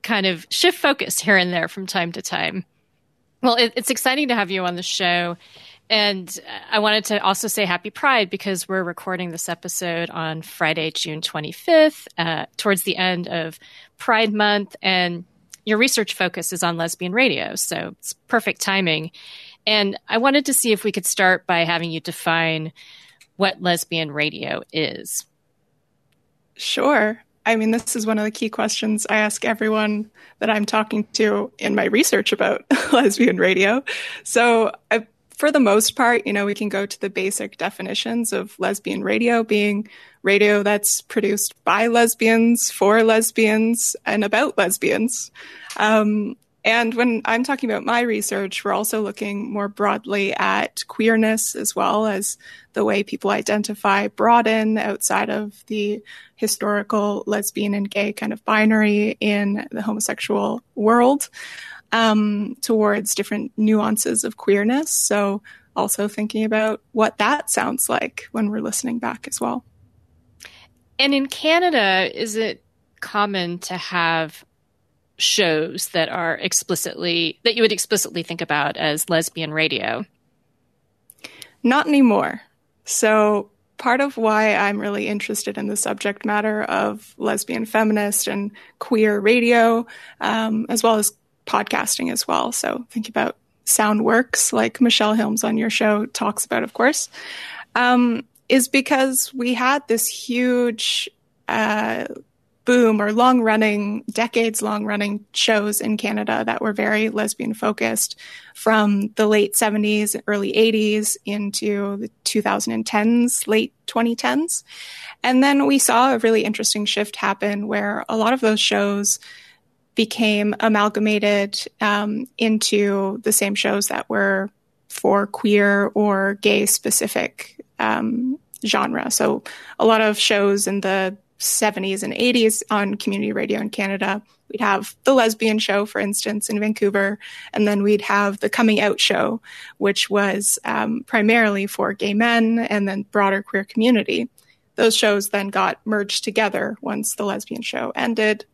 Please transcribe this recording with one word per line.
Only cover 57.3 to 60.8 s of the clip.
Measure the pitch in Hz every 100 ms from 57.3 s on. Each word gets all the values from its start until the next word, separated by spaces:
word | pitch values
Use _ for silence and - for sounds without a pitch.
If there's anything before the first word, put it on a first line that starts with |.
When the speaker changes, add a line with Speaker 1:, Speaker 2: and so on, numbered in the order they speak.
| 208 202 - 202
Speaker 2:
and | 202 202
gay | 208 202
kind | 202 220
of | 220
binary | - 214 214 220 214 208 214 -
in | 214 208 202 202 285
the | 226
homosexual | 208 214 - - - 202 208 233 _
world, | -